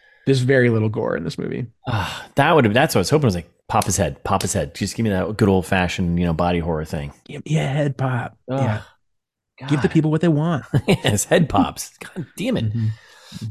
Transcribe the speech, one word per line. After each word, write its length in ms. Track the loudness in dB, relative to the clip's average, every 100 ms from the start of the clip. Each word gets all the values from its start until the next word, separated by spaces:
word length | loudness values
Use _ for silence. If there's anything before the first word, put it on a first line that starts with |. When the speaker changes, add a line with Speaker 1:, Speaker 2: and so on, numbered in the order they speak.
| _ _ 0
Speaker 1:
There's 140 | 2
very 280 | 4 4 4
little 200 | 4 0
gore 280 | -2 -4 -4
in 60 |
this 140 | -6 -6
movie. 260 | -6 -6 -8 _ -6
Speaker 2:
Ugh, 340 | -6 -6 -10 -6 0
that 180 | 4
would 120 | 4 4
have, 80 | 4
that's 180 | 2
what 60 | 2
I 20 |
was 80 | 2
hoping. 160 | 2 2
I 20 |
was 80 | 0
like, 140 | -4 _ -2
"Pop 180 | 0 0
his 120 | 0
head, 260 | -2 -4
pop 180 | -2 0
his 100 | 0
head. 220 | -2 -4 -4
Just 200 | -6 -2
give 80 |
me 60 | 0
that 280 | 0 -2 2
good 120 | 4
old 160 | 4 2
fashioned, 540 | 0 0 0 0 0
you 60 | 0
know, 80 |
body 260 | 0 0 0
horror 260 | -2 -4 -4
thing." 280 | -8 -8 -12 -16
Speaker 1:
Give 180 | -12 -4
me 120 | -2
a 80 | 0
head 300 | -2 -2 -2
pop. 400 | -4 -4 -6 -12 -6
Speaker 2:
Ugh, 80 | -2
Speaker 1:
Yeah. 200 | -2 -4 -8 _ _ _ _ _ _ -12 -4
Give 120 | 0
the 60 | 2
Speaker 2:
God. 60 |
Speaker 1:
people 180 | 2 2
what 100 | 2
they 60 | 2
want. 380 | 0 0 -4 -2 -2
Speaker 2:
<laughs> 120 | 2
Yes, 380 | 0 0 0 2
head 240 | 2 2
pops. 460 | 0 0 -4 -14 -16
God 300 | -16 -14 -12 -8
damn 200 | -4 -2
it. 80 | -2
Speaker 1:
Mm-hmm. 200 | -2 -4
Mm-hmm. 600 | -4 -12 -20 -20 -12 -4